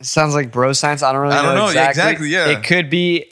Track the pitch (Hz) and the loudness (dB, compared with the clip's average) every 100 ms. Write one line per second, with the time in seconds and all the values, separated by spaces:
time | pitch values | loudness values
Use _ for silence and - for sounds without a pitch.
0 | 127 156 151 147 127 117 131 135 147 143 | -4 0 0 0 -2 0 0 0 -2 0
1 | 139 135 143 139 143 135 208 139 135 139 | 0 0 0 2 2 0 0 2 2 2
2 | 202 160 147 185 151 147 113 180 147 175 | 0 0 -2 0 0 -2 0 0 0 0
3 | 175 170 - | 0 -2 0